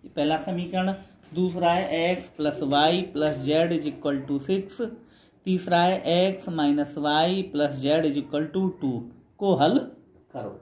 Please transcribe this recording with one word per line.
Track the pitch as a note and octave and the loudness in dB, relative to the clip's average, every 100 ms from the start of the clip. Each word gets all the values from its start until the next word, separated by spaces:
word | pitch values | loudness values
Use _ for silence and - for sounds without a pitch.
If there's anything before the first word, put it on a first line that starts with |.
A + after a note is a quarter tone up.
ये | - | -10
पहला | - D3 D#3 | -2 0 0
समीकरण। | F#3+ F3 F3 F#3 F#3+ G3 - - - D#3 | -2 -6 -4 -2 -2 -4 -10 -20 -10 -2
दूसरा | F#3 F3 F3 | -2 2 2
है | F3 F#3+ D#3+ | 2 0 0
एक्स | E3+ F3+ - | 0 0 -4
प्लस | - D3+ C#3+ C#3 | -4 -2 -2 0
वाई | C#3+ D#3 F3 F3+ | 4 4 2 -2
प्लस | D3 D3+ C#3 | -2 0 0
जेड | C3+ D#3 E3+ | 0 2 2
is | E3+ D3+ | 0 -4
equal | C3+ D3 C#3 C3+ | -4 -4 -4 -4
to | C#3+ | -6
six। | C3+ G3 G3 - A3+ A3+ - _ _ _ - | -2 -2 -2 -8 -8 -8 -20 _ _ _ -2
तीसरा | F#3 F3+ F3 | -2 2 4
है | F3 F#3 - E3+ | 4 2 0 2
एक्स | F#3+ F#3+ - | 2 0 -6
माइनस | E3 D3 D3 C#3+ - | 0 2 2 -2 -2
वाई | D3 D3+ E3+ F#3+ F#3 | 0 2 2 0 -2
प्लस | D3 D3 C3+ | 0 -2 0
जेड | C#3 D#3 D#3+ | 2 2 2
is | C#3 | -2
equal | C3+ D3 D#3 | -4 -4 -2
to | F#3+ F#3+ E3+ | 0 -2 -2
two | C#3 A#2+ A2+ - _ _ | -4 -4 -8 -18 _ _
को | G3+ E3+ | 2 4
हल | D3+ B3 - - _ _ _ | 6 4 0 -14 _ _ _
करो। | C3 G#2 F#2+ | -12 -12 -14